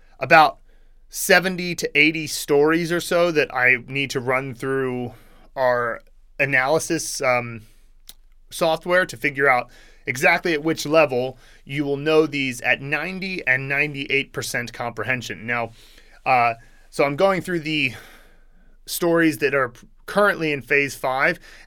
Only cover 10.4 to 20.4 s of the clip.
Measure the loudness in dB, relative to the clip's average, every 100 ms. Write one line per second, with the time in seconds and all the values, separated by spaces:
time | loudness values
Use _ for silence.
10.4 | 0 0 0 -2 2 4 4 2 -4 -8
11.4 | -20 -20 -8 -4 -2 -2 2 4 4 0
12.4 | -4 -2 0 0 -2 -6 -6 -8 -8 -4
13.4 | 0 0 0 -2 -2 -6 -4 -4 -4 -8
14.4 | -6 -6 -8 -8 -8 -6 -4 -4 -6 -10
15.4 | -6 -4 -4 -10 -20 -20 -20 -6 0 2
16.4 | 2 0 -12 -20 -8 -2 0 2 2 2
17.4 | -2 -4 -4 -2 -4 -6 -18 -20 -20 -20
18.4 | -20 -20 -20 -20 -12 -4 0 2 2 0
19.4 | 0 0 -2 -6 -20 -20 -4 0 2 0